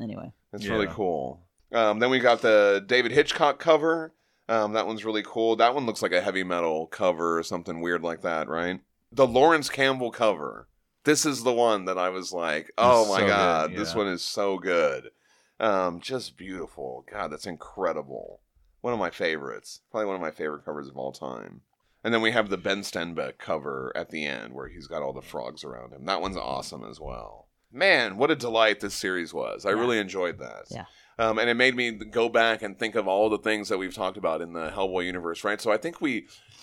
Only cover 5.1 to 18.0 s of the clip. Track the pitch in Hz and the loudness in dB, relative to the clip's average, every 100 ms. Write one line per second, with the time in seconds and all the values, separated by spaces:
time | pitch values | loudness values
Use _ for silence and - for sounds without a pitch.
5.1 | 107 101 117 113 110 117 139 120 104 98 | -2 -2 0 2 4 4 4 -2 -2 0
6.1 | 90 98 95 90 87 82 78 82 - 95 | 2 2 -2 -2 0 0 -2 -4 0 0
7.1 | 82 85 82 82 90 85 82 85 87 85 | 2 0 0 -2 -8 -8 -6 -2 -2 -4
8.1 | 82 92 80 73 82 87 92 _ _ _ | -6 -4 -4 -2 -4 -4 -6 _ _ _
9.1 | 117 131 123 156 160 131 - 135 131 120 | 2 4 6 6 6 2 0 2 2 -4
10.1 | - 110 85 67 53 64 _ _ _ - | 2 2 2 -6 -10 -18 _ _ _ 2
11.1 | 151 156 123 123 120 117 104 92 92 90 | 2 2 0 0 4 4 2 0 -2 -2
12.1 | 92 87 90 82 78 - - 120 120 107 | -2 -6 -4 -2 -2 -4 4 6 8 6
13.1 | 95 101 101 90 80 78 90 82 113 101 | 4 4 4 4 2 0 -4 -4 -2 -2
14.1 | 87 - 113 101 95 90 85 76 65 62 | -4 -6 -2 -2 -2 0 2 2 0 -10
15.1 | - _ _ _ - 110 95 92 85 - | -20 _ _ _ -2 0 2 0 -4 -6
16.1 | 131 - - 95 92 73 - 65 64 - | -8 -8 -14 -12 -10 -12 -12 -12 -12 -12
17.1 | 104 82 76 98 80 - - 87 78 | -8 -8 -6 -10 -12 -14 -4 -2 -2